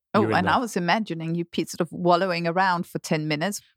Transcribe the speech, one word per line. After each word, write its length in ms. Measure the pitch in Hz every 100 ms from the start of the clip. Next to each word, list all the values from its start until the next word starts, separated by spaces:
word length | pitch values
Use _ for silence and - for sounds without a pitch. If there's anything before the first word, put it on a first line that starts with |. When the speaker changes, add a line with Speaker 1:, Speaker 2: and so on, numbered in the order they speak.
| _
Speaker 1:
Oh, 80 | 208
Speaker 2:
you're 80 | 214
in 60 | 170
Speaker 1:
and 100 | 180
Speaker 2:
there. 80 |
Speaker 1:
I 40 | 190
was 180 | 240 196
imagining 580 | 170 220 202 165 165
you 100 | 170
pe-, 220 | 170 - 160
sort 140 | -
of 120 | 170
wallowing 540 | 175 175 175 190 170 170
around 400 | 180 190 175 -
for 120 | -
ten 280 | - 160 151
minutes, 320 | 147 185 - _